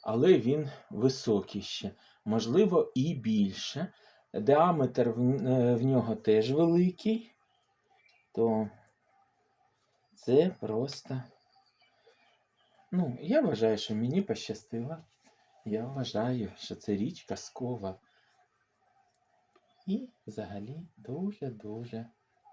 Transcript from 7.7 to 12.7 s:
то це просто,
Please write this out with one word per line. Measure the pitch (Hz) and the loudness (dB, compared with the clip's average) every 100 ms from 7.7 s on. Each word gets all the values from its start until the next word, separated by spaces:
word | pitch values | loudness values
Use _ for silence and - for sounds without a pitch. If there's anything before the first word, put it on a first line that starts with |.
| _ _ _ _ _ _ | _ _ _ _ _ _
то | - 113 110 107 - _ _ _ _ _ _ _ _ _ _ _ _ _ _ | -2 0 0 -2 -8 _ _ _ _ _ _ _ _ _ _ _ _ _ _
це | - 131 175 - | 2 4 4 0
просто, | 107 110 139 - - 131 123 _ _ _ _ _ _ _ _ _ _ _ _ _ _ | -4 -4 -4 -6 -10 -10 -10 _ _ _ _ _ _ _ _ _ _ _ _ _ _